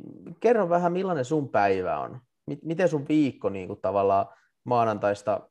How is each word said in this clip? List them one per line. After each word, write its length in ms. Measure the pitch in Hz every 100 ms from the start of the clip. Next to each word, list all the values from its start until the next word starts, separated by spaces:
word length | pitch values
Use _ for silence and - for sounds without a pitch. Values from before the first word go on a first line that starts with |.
| - - 190 170
kerro 280 | 226 233 175
vähän, 240 | 175 175
millainen 320 | 180 190 165
sun 260 | 123 156 131
päivä 480 | 107 101 95 90 78
on? 220 | 62 127 _ _ -
Mi-, 120 | 147
miten 260 | 156 165 180
sun 200 | 151 135
viikko 400 | 156 139 - 101
niinku 280 | 95 92 101
tavallaan 500 | 95 98 98 98 98 - _ _ -
maanantaista 840 | 120 113 104 101 101 - 98 -